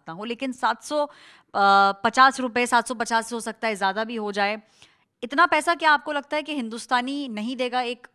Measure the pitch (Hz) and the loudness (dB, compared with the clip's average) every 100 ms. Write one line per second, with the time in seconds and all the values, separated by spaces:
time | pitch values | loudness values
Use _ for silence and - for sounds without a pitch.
0 | - 170 226 233 269 247 226 233 - 294 | -16 -12 -10 -8 -8 -2 -2 -2 -4 -4
1 | 294 - - - _ 202 196 196 196 196 | -4 -6 -20 -20 _ 2 6 6 6 2
2 | 226 262 262 262 254 233 247 247 233 226 | 0 6 6 4 -2 -2 2 0 0 -6
3 | 226 226 220 233 226 214 226 196 196 196 | -2 -2 -2 -8 -10 -6 -4 -2 -2 -2
4 | 226 233 208 202 202 214 - _ _ _ | -4 -6 -6 -2 -2 -4 -12 _ _ _
5 | _ _ 240 277 349 311 339 320 320 294 | _ _ -4 2 2 2 0 0 2 2
6 | 311 294 269 302 302 294 226 226 - 247 | 0 -6 -4 -6 -4 -6 -6 -8 -2 -2
7 | 254 285 277 214 226 254 247 254 240 247 | -2 -6 -8 -8 -6 -4 -4 -2 -4 -6
8 | - | -12